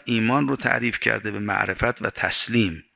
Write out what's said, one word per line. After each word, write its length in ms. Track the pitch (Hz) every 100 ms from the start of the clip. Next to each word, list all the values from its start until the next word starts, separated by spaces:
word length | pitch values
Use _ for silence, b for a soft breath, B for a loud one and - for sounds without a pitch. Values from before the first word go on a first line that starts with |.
| -
ایمان 420 | 113 110 135 139
رو 80 | 139
تعریف 440 | 127 123 117 -
کرده 320 | 113 110 107
به 80 | 101
معرفت 640 | 104 98 98 95 117 120
و 80 | -
تسلیم. 760 | - 92 - - 117 101 80 -